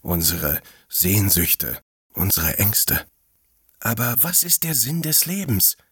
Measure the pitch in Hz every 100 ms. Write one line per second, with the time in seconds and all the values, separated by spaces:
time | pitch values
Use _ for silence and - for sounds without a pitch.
0 | - 87 80 85 76 76 - - _ -
1 | 90 104 98 87 87 - 58 58 _ _
2 | _ - 95 90 82 - 104 - - -
3 | - _ _ _ _ _ _ _ 110 117
4 | 120 110 170 180 175 - 160 143 117 165
5 | 160 156 156 196 170 101 - - _